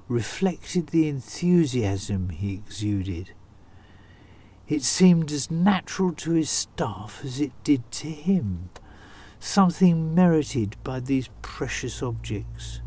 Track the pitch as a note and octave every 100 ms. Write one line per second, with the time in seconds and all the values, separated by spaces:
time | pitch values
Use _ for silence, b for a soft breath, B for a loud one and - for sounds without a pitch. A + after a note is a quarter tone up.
0 | - A#2+ G#2+ - F#3+ E3+ - F3+ D#3 E3
1 | D#3 C#3 - - F3 F3+ D3+ B2 G#2 G2
2 | - G2 F#2 D#2+ G2+ F#2+ - - G#2 G2+
3 | F#2 E2 F2+ - - b b b b b
4 | b b b b b b - D3+ - -
5 | F#3 E3+ D3+ D3 - E3 F#3 F#3+ - -
6 | F#3 D#3 D#3+ E3 D3 - - - C#3 F#2+
7 | A2 - C3+ B2+ C#3+ - - C#3 - -
8 | D3 D#3 F3 F#3+ A2 F2 F2+ - B B
9 | B B B B - - F#3 E3+ F#3 E3
10 | D#3+ E3 F3+ D#3+ C#3 B2+ G#2 - - C3
11 | B2+ C3+ B2 - - - - - B2+ -
12 | B2+ A2+ - G#2+ - - - -